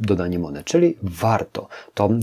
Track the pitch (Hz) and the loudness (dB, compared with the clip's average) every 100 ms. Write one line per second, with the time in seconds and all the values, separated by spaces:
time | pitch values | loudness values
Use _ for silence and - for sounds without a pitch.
0 | 107 92 90 90 80 71 - 170 170 - | -2 0 0 -2 -4 -8 0 4 4 2
1 | 98 82 113 107 - - - - - - | -8 -2 0 2 -2 -8 -12 -18 -10 0
2 | 104 117 | 2 2